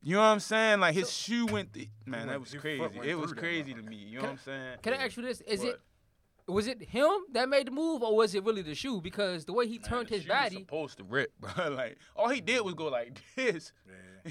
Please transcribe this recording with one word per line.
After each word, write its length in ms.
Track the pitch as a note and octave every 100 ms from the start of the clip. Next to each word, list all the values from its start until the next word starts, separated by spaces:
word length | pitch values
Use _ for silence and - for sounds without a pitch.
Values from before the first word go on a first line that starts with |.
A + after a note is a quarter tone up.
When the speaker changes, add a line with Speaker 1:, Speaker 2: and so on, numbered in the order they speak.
Speaker 1:
You 120 | D3 G3
know 60 |
what 60 | A3
I'm 120 | G#3
saying? 400 | - A3 A3 G#3
Like, 140 | F3
his 140 | E3+ E3
Speaker 2:
So 40 | - -
Speaker 1:
shoe 120 | A#3+ A#3
went, 260 | G#3 F#3
th-, 160 | - - - -
man, 160 | A#2+
Speaker 3:
He 40 | A2+
Speaker 1:
that 40 |
Speaker 3:
went, 80 | C#3
Speaker 1:
was 100 | A#2+
Speaker 3:
his 40 | C#3+
foot 60 |
Speaker 1:
crazy. 200 | D3+ C#3 D#3+ -
Speaker 3:
went 100 | C3+
Speaker 1:
It 60 | E3
was 100 | D3+
Speaker 3:
through 40 | B2+
that 60 |
Speaker 1:
crazy 320 | E3+ E3 C#3
Speaker 3:
motherfucker. 100 | A#2 A2
Speaker 1:
to 40 |
me. 60 | G#2+
You 200 | G2+ A#2+
know 20 |
Speaker 2:
Can 80 | C3+
Speaker 1:
what 20 |
I'm 40 | C3+ C3+
saying? 320 | C3+ C3 B2
Speaker 2:
can 100 | G#3+
I 40 | C4
Speaker 3:
Yeah. 60 | B3+
Speaker 2:
ask 120 | A#3+
you 60 |
this? 180 | B3 G3
Is 180 | - G3+
Speaker 1:
What? 80 | A#3+
Speaker 2:
it, 100 | - _ _ _ _ _ _ -
was 180 | F#3+ A3+
it 140 | B3
him 280 | - A3+ D4+ G4+ F4+
that 160 | A#3+ C4
made 180 | C#4 B3+
the 40 |
move, 300 | C4+ D#4+ D4
or 120 | A3+ G#3+
was 180 | G#3+ F#3+
it 60 | G3+
really 160 | G#3
the 120 | D#3 C#3+
shoe? 260 | C4+ G#3
Because 420 | E3+ G3 G3 F3
the 80 | D3
way 140 | G#3+ A#3
he 120 | A3+
Speaker 1:
Man, 100 | -
Speaker 2:
turned 180 | A#3+ A#3
Speaker 1:
the 80 | G#3
Speaker 2:
his 80 |
Speaker 1:
shoe 60 | D3
was 80 | B3+
Speaker 2:
body. 120 | A#3+ F#3+
Speaker 1:
supposed 380 | F#3+ D#3 C#3+ -
to 40 |
rip, 300 | F#2+ C3 B2+ -
<laughs> 60 |
bro. 280 | G2 F#2 D#3+
Like, 260 | C3 A#2+ - - -
all 140 | A#3
he 100 | C4+
did 200 | E3+ B3
was 120 | G3 E3+
go 100 | D#3
like 320 | B2 A#2+ C#3+ - -
this. 380 | B3+ E3 - - F#2+
Speaker 3:
Yeah. 80 | F#2 F#2 - E3